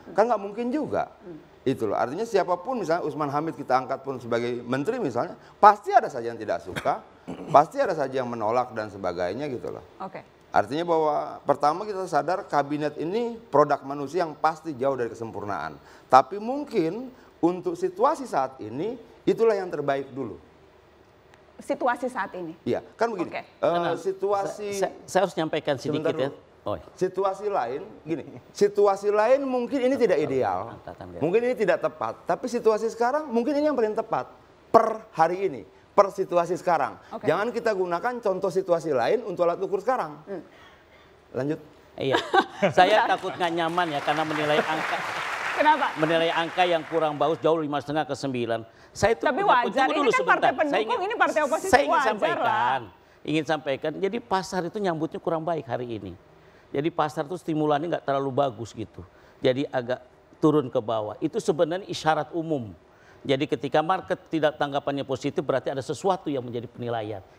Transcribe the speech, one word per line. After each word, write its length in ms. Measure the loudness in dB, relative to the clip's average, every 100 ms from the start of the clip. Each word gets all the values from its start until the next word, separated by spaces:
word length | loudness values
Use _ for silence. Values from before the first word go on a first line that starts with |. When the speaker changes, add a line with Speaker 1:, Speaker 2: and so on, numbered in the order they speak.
| -4 0
Speaker 1:
Kan 100 | 2
nggak 160 | 2
mungkin 320 | -2 -6 -4
juga. 380 | -4 -2 -4 -4 -10
Speaker 2:
Hmm. 160 | -18 -18 -20 -6 -4
Speaker 1:
Itu 240 | -2 -2
loh. 80 | 0
Artinya 240 | -2 -2
siapapun, 560 | 0 0 0 -2 -2 -4
misalnya 240 | 0 0
Usman 220 | 0 -2 -2
Hamid 320 | 0 -2 -6
kita 160 | 2
angkat 320 | 2 2 -4 -6
pun 160 | -8
sebagai 400 | -2 0 0 -4
menteri 380 | -2 -2 0 -2
misalnya, 320 | -2 -2 -4 -8 -20 6
pasti 320 | 8 8 4
ada 160 | 4 4
saja 240 | -2 -6
yang 100 | -6
tidak 220 | -2 -4
suka, 400 | -4 -4 -2 -2 -6 -18 -14
<clears throat> 260 | -12 4
pasti 280 | 6 6 0
ada 100 | -2
saja 300 | 0 -2 -2
yang 80 | -4
menolak 420 | -2 0 0 0
dan 160 | -4 -8
sebagainya 640 | -4 -4 -2 -2 -4 -6
gitu 240 | -8 -8
loh. 100 | -12 -16 -14
Speaker 2:
Oke. 220 | -14 -14 -18 _ -2
Speaker 1:
Artinya 340 | 0 0 -4 0
bahwa 280 | 2 2 -2 -6 -6
pertama 400 | -2 2 2 0
kita 220 | -6 -8 -2
sadar 400 | -2 0 -4 0
kabinet 480 | 0 0 -2 -4 -4
ini 400 | -4 -2 -4 -6 0
produk 320 | 2 2 0
manusia 400 | -4 -8 -6 -4
yang 80 | -4
pasti 400 | -2 -2 -2 -10
jauh 240 | -4 -2 -2
dari 160 | -6
kesempurnaan. 640 | -6 -10 -8 -8 -6 -8 -12 -20 -20 6
Tapi 320 | 6 6 -2
mungkin 720 | -6 -6 -2 0 0 -2 -10 -16 -20 0
untuk 320 | 0 0 -4 -4
situasi 480 | -4 2 0 0
saat 320 | -2 -2 -2 -6
ini, 340 | -10 -6 -6 -8 -16 -6 -2
itulah 240 | 2 2
yang 160 | 2 -2
terbaik 400 | -4 -2 -2 -4 -10
dulu. 220 | -10 -12 -18 -20 -20 -20 _ _ _ _ _ -20 -20 -16
Speaker 2:
Situasi 480 | -6 -2 0 -2 -4
saat 240 | -6 -6 -8
ini? 160 | -12 -8 -4
Speaker 1:
Iya, 160 | -4 -6
kan 140 | -4 -4
begini, 240 | -2 -6
Speaker 2:
Oke. 100 | -8
Speaker 1:
eh, 360 | -12 _ 0 2
Speaker 3:
Nah, 160 | 0 -2
Speaker 1:
situasi 800 | -4 -4 0 0 -2 -6 -8 -4
Speaker 3:
saya, 160 | -4 -4 -2
saya 120 | 0
harus 120 | 0 0
nyampaikan 440 | -2 -2 -2 -2
sedikit 240 | -2 -2
Speaker 1:
Sebentar 100 | -2 0
Speaker 3:
ya. 120 | -4
Speaker 1:
dulu. 160 | -4 -18 -12 -6
Speaker 3:
Oh, 80 |
iya. 80 | -6 -8 -4
Speaker 1:
Situasi 480 | -2 0 -2 0 -2
lain, 400 | -2 -2 -6 -10 -14
gini, 240 | -8 -8 -8 -16 -18
situasi 640 | 2 2 6 4 4 2
lain 320 | 4 6 4 4
mungkin 400 | -2 0 0 2
ini 80 |
tidak 240 | 4 4 4
ideal, 560 | 2 0 0 0 -4
Speaker 3:
Angkatan, 400 | -10 -14 -14 -14
ya. 60 | -2
Speaker 1:
mungkin 180 | 2 4 2
ini 80 |
tidak 240 | 0 2 2
tepat, 480 | -2 -4 -8 -6 -4
tapi 240 | -4 -2
situasi 400 | 2 4 4 0
sekarang 400 | 0 0 0 0
mungkin 240 | 0 2
ini 160 | 2 2
yang 80 | 2
paling 160 | 0
tepat 320 | -2 -2 -4 -4 -14 -20 -20 4
per 240 | 4 4 -2 -6
hari 320 | 2 2 4 -2
ini, 160 | -4 -12 -20 2
per 160 | 4 4
situasi 480 | 2 0 2 2 -2
sekarang. 400 | 2 2 0 -6 -14
Speaker 2:
Oke. 80 | -4
Speaker 1:
Jangan 320 | 0 2 0
kita 160 | 0 0
gunakan 480 | 0 0 0 -2 0
contoh 320 | 0 0 0
situasi 400 | 0 2 2 2
lain 320 | 2 4 2
untuk 240 | -2 0 2
alat 160 | 2
ukur 160 | -2 -2
sekarang. 400 | 0 0 -2 -8 -12
Speaker 2:
Hmm. 160 | -12 -12 -20 -20 -20 _ -20 -20 -20 _ -4
Speaker 1:
Lanjut. 240 | -4 -4 -10 -20 -20 -6
Speaker 3:
Iya, 220 | 0 0 2 0 0
Speaker 2:
<laughs> 300 | 0 2 6
Speaker 3:
saya 300 | 6 6 4
Speaker 2:
Bentar. 80 |
Speaker 3:
takut 180 | 0 -2 -4
nggak 140 | -2
nyaman 320 | 0 0 0 0 -2
ya 40 |
karena 220 | 0 0 0
menilai 320 | -2 2 2
angka. 400 | 2 -2 -2 -4 -4 -6 -6 -6 -4
Speaker 2:
Kenapa? 320 | 0 2 4 0 0
Speaker 3:
Menilai 280 | 2 2 2
angka 280 | 0 -2 0 2
yang 160 | 2 0
kurang 240 | 0 0
bagus 240 | 2 0 2
jauh 220 | 2 2
lima 160 | 0 -4
setengah 320 | -2 -2 -2
ke 20 |
sembilan. 540 | -4 -4 -2 -2 -2 -6 -20 -20
Saya 240 | -2 0
itu 80 | 2
Speaker 2:
Tapi 220 | 0 2
Speaker 3:
punya, 100 | 4
Speaker 2:
wajar, 320 | 4 4 2 2
Speaker 3:
tunggu 60 |
Speaker 2:
ini 80 | 4
Speaker 3:
dulu 80 | 4
Speaker 2:
kan 80 | 4
Speaker 3:
sebentar. 160 | 4
Speaker 2:
partai 160 | 4 4
Speaker 3:
Saya 80 | 2
Speaker 2:
pendukung, 400 | 0 0 0 -2
Speaker 3:
ingin, 80 | -2
Speaker 2:
ini 80 |
partai 260 | 2 2 2 0
oposisi, 240 | 0 4
Speaker 3:
saya 140 | 4
ingin 100 | 6
Speaker 2:
wajar 160 | 4 2
Speaker 3:
sampaikan, 680 | 2 0 2 2 2 2 0
Speaker 2:
lah. 400 | -4 -16 -20 _
Speaker 3:
ingin 220 | -4 -2 0
sampaikan. 460 | -2 -2 -2 -4 -2
Jadi 160 | -4 -4
pasar 480 | -2 -2 -2 -4 -4
itu 120 | -2
nyambutnya 380 | -2 -2 -4 -4
kurang 240 | -4 -2 -2
baik 220 | -4 -4
hari 260 | -6 -6
ini. 180 | -8 -10 -14 -20 -20 -20 -20 _
Jadi 220 | -2 -2
pasar 320 | 0 -2 -2
itu 120 | -6 -6
stimulannya 480 | -4 0 2 2 0
nggak 160 | -4
terlalu 260 | -2 -2 0
bagus 400 | 0 0 -2 -10
gitu. 280 | -10 -12 -12 -20 -20 -20 0
Jadi 240 | 2 2 -2
agak 320 | -4 -4 -6 -8 -20 _ 2
turun 260 | 4 4 2
ke 120 | -2
bawah. 340 | 0 -2 -4 -4
Itu 180 | -4 0
sebenarnya 480 | 0 2 2 0 -6
isyarat 440 | -2 2 2 0 -6
umum. 380 | -2 -2 -4 -12 _ _ -20 -10
Jadi 240 | -2 0 0
ketika 320 | -2 0 0
market 380 | 2 -2 -2 -6 -4
tidak 320 | 0 0 0
tanggapannya 460 | -2 -2 -2 -4 -4
positif 340 | -4 -2 -2
berarti 320 | 0 -2 -2
ada 80 | -6
sesuatu 480 | -6 -2 0 0 -2
yang 160 | -6
menjadi 240 | -6 -8 -10
penilaian. 540 | -10 -6 -6 -6 -10 -14